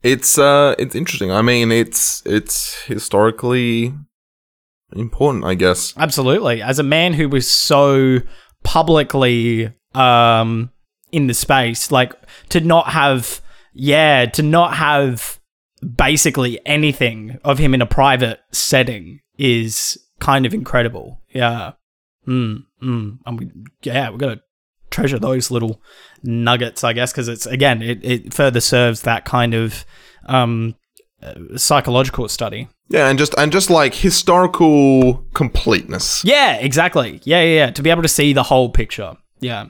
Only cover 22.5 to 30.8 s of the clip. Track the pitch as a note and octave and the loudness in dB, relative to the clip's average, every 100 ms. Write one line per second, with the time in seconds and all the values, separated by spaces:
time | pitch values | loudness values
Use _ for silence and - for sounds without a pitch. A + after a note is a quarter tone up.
22.5 | G#2+ _ _ B2+ A#2+ G#2 A#2+ - A#2 B2 | -8 _ _ -6 -6 -8 -14 -14 -12 -14
23.5 | - A2 _ C#3 B2 B2 A2 C#3 A2+ _ | -18 -20 _ -6 -4 -6 -6 -8 -8 _
24.5 | _ _ _ - - C#3 B2+ C3 C3 - | _ _ _ -10 -4 -2 -2 -2 -4 -2
25.5 | B2 A2+ A2 _ - - _ B2 A#2 A#2 | -4 -4 -8 _ -20 -20 _ -6 -4 0
26.5 | A#2+ A#2+ - A#2+ A#2 B2 - A#2 A2+ - | 0 -2 -4 -4 -2 -4 -4 -8 -8 -8
27.5 | B2+ C#3 A#2 A2+ A#2 B2 B2 - - C#3 | 0 0 0 -4 -8 -4 -6 -6 0 0
28.5 | A#2+ - B2+ A#2+ A2+ A#2+ A2+ - B2 A#2+ | 2 0 2 2 0 -4 -4 -2 -2 0
29.5 | A2+ A2+ - - - - _ - C3 A#2+ | -2 -4 -8 -18 -20 -20 _ -2 0 0
30.5 | A2+ A2+ - | -2 -6 -8